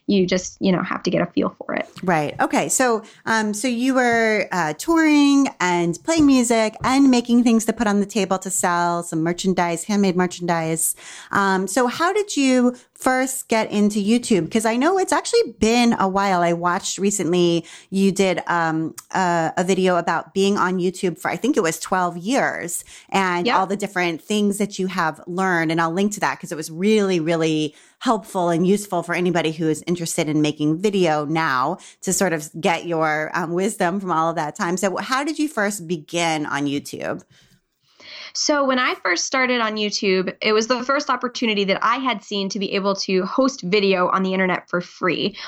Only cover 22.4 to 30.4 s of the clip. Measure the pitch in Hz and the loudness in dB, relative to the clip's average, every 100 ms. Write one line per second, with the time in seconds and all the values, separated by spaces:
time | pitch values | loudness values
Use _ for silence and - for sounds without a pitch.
22.4 | 151 - 175 - - - - - 190 175 | 0 -2 -8 -10 -12 -20 -6 -2 0 0
23.4 | 180 240 190 202 202 185 175 160 - 214 | 0 0 0 -2 -4 -2 -2 -4 -4 0
24.4 | 208 196 202 202 190 185 165 156 - 180 | 0 0 -4 -2 -4 -2 -4 -4 -8 -4
25.4 | 190 175 160 165 165 165 202 202 147 135 | 0 0 2 0 0 0 -2 -2 -4 -4
26.4 | 165 151 160 160 196 214 196 180 156 165 | -8 -10 -10 -2 2 2 2 0 0 0
27.4 | 160 156 156 - - _ - 220 - 190 | 2 0 -2 -6 -20 _ -2 -2 -2 -2
28.4 | 175 170 180 202 208 175 170 170 180 170 | 0 2 2 2 0 -4 -2 -2 0 0
29.4 | 156 156 160 151 - 170 165 - 151 151 | -2 -2 -2 -2 -2 -4 -4 -4 -2 0